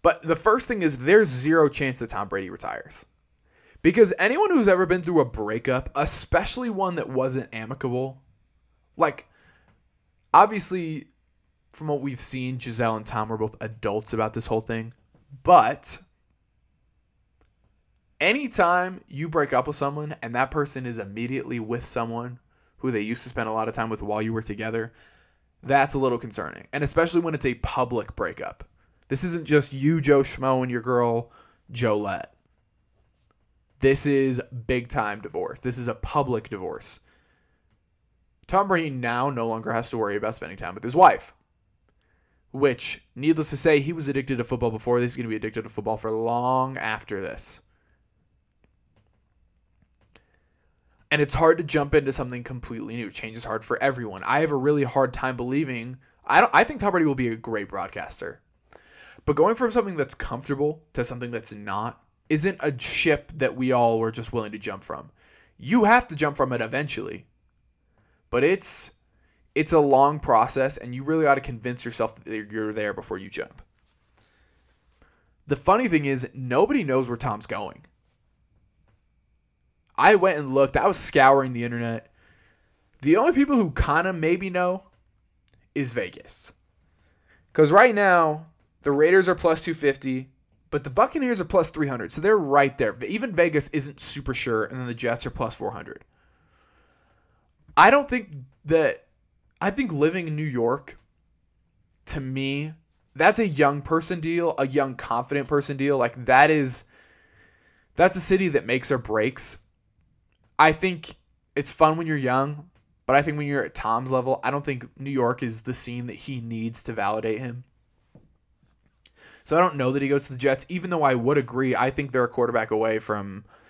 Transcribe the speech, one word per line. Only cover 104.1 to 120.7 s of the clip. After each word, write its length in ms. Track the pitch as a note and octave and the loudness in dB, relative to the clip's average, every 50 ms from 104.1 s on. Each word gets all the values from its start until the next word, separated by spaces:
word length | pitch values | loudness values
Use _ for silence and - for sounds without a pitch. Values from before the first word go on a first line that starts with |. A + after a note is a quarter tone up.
| F#3 F3 | -8 -6
deal, 340 | D#3+ E3 E3 E3+ E3+ E3 - - | -4 -4 -2 0 0 -2 0 0
a 80 | C#3 C3+ | -2 0
young, 260 | C3 C#3+ C#3 C3+ B2+ | 2 0 0 0 -4
confident 540 | - - - A#2 A#2+ B2+ - C#3+ C#3+ C#3 C3 | -10 -6 -4 -4 -4 -2 -2 -4 -4 -2 0
person 280 | D3 C#3+ C#3 - C#3+ | 0 -2 0 -2 -6
deal. 220 | C3+ C3+ C#3+ C#3+ C3+ | -4 0 0 2 2
Like, 260 | A#2+ A#2+ - C3 B2 | 0 0 -2 -6 2
that 240 | A2+ B2+ C3 C#3+ D3+ | 6 8 8 8 8
is, 340 | D#3+ D3+ C#3 C3 B2 - - _ _ _ _ _ _ _ _ _ _ _ _ _ _ _ _ _ _ _ _ _ _ | 6 2 2 0 -4 -8 -12 _ _ _ _ _ _ _ _ _ _ _ _ _ _ _ _ _ _ _ _ _ _
that's 200 | - E3+ F#3 F3+ | 4 4 4 4
a 40 | F#3 | 2
city 260 | D#3 - F#3+ F#3+ F#3+ F3+ | -2 0 2 2 2 2
that 160 | D3 C3+ - | 0 0 0
makes 280 | G#2 A#2+ C3 B2+ - C#3+ | 0 -2 -2 0 -2 -4
or 60 | B2 | -4
breaks. 600 | A#2+ - G#2+ A2 G#2+ B2 C3 - - - - - _ _ _ _ _ _ _ _ _ _ _ _ _ _ _ _ _ _ _ _ | -2 -2 0 0 0 0 -2 -4 -10 -10 -10 -14 _ _ _ _ _ _ _ _ _ _ _ _ _ _ _ _ _ _ _ _
I 140 | D3 D#3+ D#3 | 6 6 6
think 440 | D#3 - F#3 F3+ D#3+ E3 - - _ _ _ _ _ _ _ _ | 4 0 -2 -2 -2 -10 -16 -18 _ _ _ _ _ _ _ _
it's 160 | C#3+ C#3+ - | -6 -6 -6
fun 260 | - - D#3+ D#3 D#3 | 0 4 4 4 4
when 120 | E3 E3+ D#3+ | 2 -2 -4
you're 80 | D#3 | -4
young, 520 | D3 C3 B2+ B2 C3 C3+ C#3+ D3 D3 D3+ - _ _ _ _ _ _ _ | -2 0 0 0 0 0 -2 -4 -10 -14 -20 _ _ _ _ _ _ _
but 80 | - B2+ | 2 4
I 80 | C#3 C#3+ | 4 4
think 160 | D#3 D3 D3 | 2 -4 -4
when 80 | D3 | -4
you're 180 | C#3+ C#3+ C#3 G#2+ | -4 -2 -2 -4
at 120 | D#2 - | -4 -8
Tom's 340 | - - A2 A2+ A#2+ C3 C3 | -8 -4 -2 -2 -2 -2 -2
level, 300 | C3 C3 A#2+ C3 C3 - - | -2 -2 0 0 -2 -2 -2
I 80 | B2 | -4
don't 140 | C#3 C#3+ C#3+ | -4 -2 -4
think 240 | - C#3 B2 - - _ - | -4 -6 -6 -8 -14 _ -14
New 120 | C3+ C#3 | -10 -6
York 300 | C#3 C3+ B2 A#2 B2+ - | -2 0 0 0 0 -2
is 220 | - A#2+ A2 A2 A2 | -4 -6 -6 -8 -8
the 120 | - B2 | -8 -8
scene 320 | - - - A#2+ B2 A#2+ | -8 -8 -8 -8 -8 -10
that 80 | B2 G#2 | -10 -12
he 260 | - - - C#3 B2 | -14 -12 -10 -10 -10
needs 420 | A2+ A2+ A#2 A2+ A2 A#2 A2+ - - | -8 -8 -8 -6 -6 -6 -6 -8 -10
to 80 | - A#2+ | -8 -6
validate 460 | A2 G2+ G2 G#2+ A2 G#2+ A2+ A2 G#2+ | -2 -2 -2 -2 -2 -2 -4 -4 -4
him. 240 | C3 B2 B2 B2+ B2 _ _ _ _ _ _ _ _ _ _ - _ _ _ _ _ _ _ _ _ _ _ _ _ _ _ _ _ - _ _ - - - - _ | -6 -10 -12 -12 -16 _ _ _ _ _ _ _ _ _ _ -20 _ _ _ _ _ _ _ _ _ _ _ _ _ _ _ _ _ -20 _ _ -20 -20 -20 -20 _
So 120 | - D#3 | 0 4
I 40 | E3 | 4
don't 160 | F3 F#3 D3+ | 4 4 2
know 160 | C#3+ C3+ B2 C3+ | 0 -2 0 0
that 100 | C#3+ C#3 | 0 0
he 60 | C3+ | 0
goes 180 | C#3 C#3+ C#3 | 0 0 0
to 60 | - C3+ | -4 -12
the 60 | B2 | -2
Jets, 280 | B2 C3+ C3+ C3 - | 0 0 0 0 -4
even 220 | - | -8